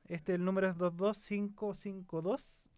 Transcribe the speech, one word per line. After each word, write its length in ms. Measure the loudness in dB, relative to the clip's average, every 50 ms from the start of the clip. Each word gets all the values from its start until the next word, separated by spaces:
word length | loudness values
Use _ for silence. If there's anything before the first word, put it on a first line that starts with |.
| _ -8
Este, 260 | -6 -4 0 0 2
el 100 | 2 2
número 240 | 2 4 4 4 4
es 80 | 2
dos 180 | 2 2 0 2
dos 220 | 2 2 2 2
cinco 560 | 0 -2 -4 -2 0 0 -2 -4 -4 -4 -4 -4
cinco 480 | -4 -6 -8 -8 -8 -8 -6 -4 -2
dos, 480 | 0 0 0 0 -2 -8 -18 -20 -20 _ _